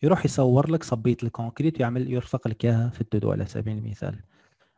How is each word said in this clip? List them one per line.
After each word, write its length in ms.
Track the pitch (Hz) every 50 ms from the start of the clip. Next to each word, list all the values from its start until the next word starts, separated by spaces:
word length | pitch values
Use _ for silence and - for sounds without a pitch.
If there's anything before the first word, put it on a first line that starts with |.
| -
يروح 220 | 151 185 - -
يصور 460 | 135 - - 135 127 123 135 143 147
لك 120 | 160 160 -
صبية 320 | - 127 113 110 123 120 - -
الكونكريت 560 | 113 - - 117 117 - - 143 160 156 -
ويعمل، 320 | 127 117 120 127 127 131 123
يرفق 360 | 123 - - - 127 - 120
لك 160 | 110 - -
اياها 240 | 120 117 113 117 120
في 100 | - -
التو 180 | - - - 104
دو 140 | 104 107 101
على 140 | 104 98
سبيل 320 | 95 - 110 107 107 107 107
المثال. 420 | 110 110 101 - - 98 104 101 - _ _ _ _ _ _ _ _ _ _